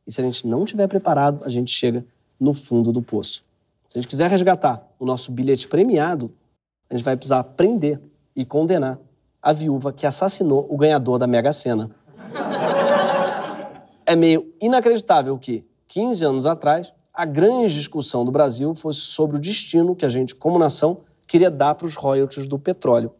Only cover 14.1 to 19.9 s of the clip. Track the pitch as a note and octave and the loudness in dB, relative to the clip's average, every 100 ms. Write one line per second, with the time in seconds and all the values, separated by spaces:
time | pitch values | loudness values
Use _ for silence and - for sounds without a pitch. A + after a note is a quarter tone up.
14.1 | E3+ E3 D#3+ - - A3 B3+ A#3 A#3 - | 4 4 4 0 -4 0 2 4 2 2
15.1 | E3 C3 C3+ B2+ A2+ - _ _ F3+ A#3+ | 2 2 -4 -6 -8 -8 _ _ -4 -2
16.1 | G#3+ D#3 C3+ C3+ D#3+ D3 D#3+ F3 _ _ | 0 0 0 0 0 0 0 -2 _ _
17.1 | - E3+ C#3+ G3 B3+ A3+ D3+ D3 D#3 B2 | -8 -4 2 4 4 0 -2 -6 -6 -4
18.1 | B2+ B2 C#3+ C#3+ A#2 C#3+ D#3+ D#3+ D3 - | -2 0 2 2 0 -4 -4 -6 -6 -6
19.1 | - D#3 D3 D#3+ G#3+ - E3 E3+ | -2 -2 -2 -4 -6 0 2 2